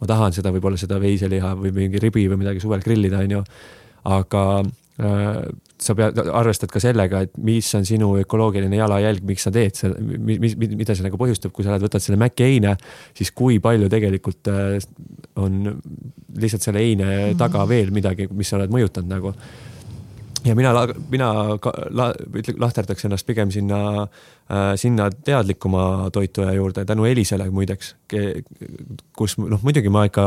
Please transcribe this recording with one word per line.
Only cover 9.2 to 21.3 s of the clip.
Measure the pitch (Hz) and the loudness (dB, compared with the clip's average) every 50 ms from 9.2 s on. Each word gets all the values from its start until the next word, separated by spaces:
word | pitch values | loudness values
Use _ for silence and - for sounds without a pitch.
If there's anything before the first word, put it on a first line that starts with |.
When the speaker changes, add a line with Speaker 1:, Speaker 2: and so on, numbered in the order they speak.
| 98 | -2
Speaker 1:
miks | 98 98 - - 104 | -4 -4 -2 -2 0
sa | |
teed | 98 117 113 95 - | 2 2 2 2 0
selle, | - - 95 - - | -2 -2 -2 -2 -2
mi-, | 110 107 - - 110 110 110 85 | -4 -6 -6 -4 -2 -2 0 2
mi-, | 110 117 104 | 0 0 0
mi-, | - 113 104 107 | -2 -2 -2 -2
mida | 107 110 110 107 | -2 -2 -2 -2
see | 92 92 | -2 -2
nagu | 98 95 | -4 -2
põhjustab, | 98 127 123 110 - - 92 | 0 0 0 0 -2 -4 -6
kui | - - 98 | -4 -2 0
sa | 101 | 0
lähed, | 101 95 98 107 | 0 0 0 0
võtad | - 98 - | 0 -2 0
selle | - 101 104 | 2 2 4
Maci | 117 123 - - 120 | 4 2 2 2 4
eine, | 131 135 120 101 101 98 95 - - - - - - _ | 4 4 4 4 4 2 0 -4 -12 -20 -20 -20 -18 _
siis | - 98 - | -6 -6 -6
kui | - - 127 127 120 101 | -2 0 2 4 4 4
palju | 87 113 117 110 101 95 | 4 4 4 4 4 4
tegelikult, | 107 110 107 98 95 95 - 98 90 - - 107 | 2 2 2 2 0 0 -2 -6 -6 -4 -4 -2
äh, | 101 98 98 98 101 101 - - - - - - - - - - _ 101 | -2 0 0 -2 -2 -4 -6 -8 -14 -20 -20 -20 -20 -20 -20 -10 _ -2
on | 98 95 95 95 101 104 - - - - - - - 123 - - - - - | 0 0 0 -2 -2 -4 -6 -8 -12 -14 -14 -14 -14 -16 -18 -18 -20 -12 -4
lihtsalt | 104 113 107 110 98 | -2 0 0 0 0
selle | - 110 98 104 113 | -2 0 0 2 2
eine | 120 110 98 95 95 98 98 101 104 | 2 2 2 2 0 0 0 0 0
Speaker 2:
Mhm. | - 175 | 2 2
Speaker 1:
taga | 120 170 180 101 101 98 | 2 2 2 2 2 2
veel | 123 120 101 95 | 2 2 2 2
midagi, | 98 104 95 95 92 95 98 92 | 0 0 0 0 -2 -2 -4 -6
mis | 95 101 98 - | -4 -6 -4 -2
sa | 107 98 | -2 -2
oled | 98 95 | 0 0
mõjutanud | 113 127 113 92 - 92 90 90 | 2 2 2 0 0 -4 -6 -6
nagu. | 95 95 92 98 98 - - - - - - - - - - - - - - - - - - - - - - | -6 -6 -6 -6 -8 -10 -14 -20 -20 -20 -20 -20 -20 -20 -18 -18 -16 -16 -18 -18 -18 -18 -18 -14 -10 -2 0
Ja | 120 | 2
mina | 110 117 131 131 117 | 4 4 4 4 4
la-, | 120 120 117 - - - - | 2 2 0 -4 -8 -8 -4
mina | 127 131 131 117 | -2 -2 0 0